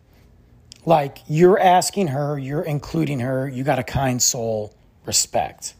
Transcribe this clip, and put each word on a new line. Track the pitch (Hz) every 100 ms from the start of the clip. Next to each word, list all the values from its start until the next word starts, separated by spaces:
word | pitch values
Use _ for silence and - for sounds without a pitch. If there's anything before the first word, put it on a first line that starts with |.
| _ _ _ _ _ _ _ -
Like, | 165 160 143 - -
you're | 151 180 202
asking | 185 180 170 202 175
her, | 143 147 147
you're | 131 147
including | 165 147 - 165 147 139
her, | 123 131 135
you | 123
got | 135 127
a |
kind | 123 135 135 123
soul, | - 131 113 107 104 _ _ _ -
respect. | - - 113 73 - - -